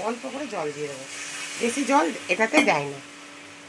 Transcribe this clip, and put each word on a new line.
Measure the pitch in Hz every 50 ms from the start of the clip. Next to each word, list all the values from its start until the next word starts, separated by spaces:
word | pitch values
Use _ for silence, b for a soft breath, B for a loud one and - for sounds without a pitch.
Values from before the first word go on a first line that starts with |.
অল্প | 190 220 240 233 262 262
করে | 240 277 302
জল | 233 214 185 156 151
দিয়ে | 143 147 151 139
দেবো, | 139 131 135 135 - - - - - - - - - -
বেশি | 226 233 - 285 277
জল | - 277 285 330 320 - - - -
এটাতে | 175 175 220 220 - 311
দেয় | - 208 170 147 143
না, | 143 139 139 - - - - - - - - - - - - -